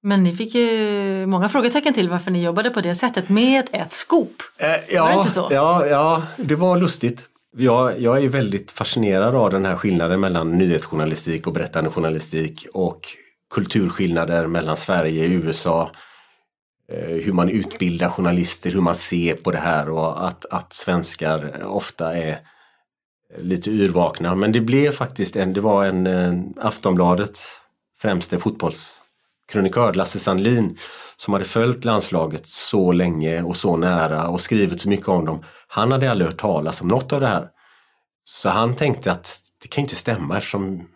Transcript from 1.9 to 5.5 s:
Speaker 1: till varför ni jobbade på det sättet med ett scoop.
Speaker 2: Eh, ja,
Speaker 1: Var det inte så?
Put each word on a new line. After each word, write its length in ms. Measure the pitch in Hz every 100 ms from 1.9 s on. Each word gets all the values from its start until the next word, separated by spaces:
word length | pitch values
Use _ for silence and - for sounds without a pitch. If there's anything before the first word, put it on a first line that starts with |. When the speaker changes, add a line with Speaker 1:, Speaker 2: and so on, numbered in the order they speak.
Speaker 1:
till 140 | 254 180
varför 220 | 175 175
ni 120 | 180
jobbade 280 | 175 170 226
på 100 | 233
det 140 | 180
sättet 340 | 175 254 233 180
med 400 | 202 247 269 262
ett 200 | - 165
scoop. 500 | - - 330 226 - - -
Speaker 2:
Eh, 360 | 151 160 -
ja, 80 | 180
Speaker 1:
Var 80 | 160
det 60 | 180
inte 140 | 190
så? 180 | 185 139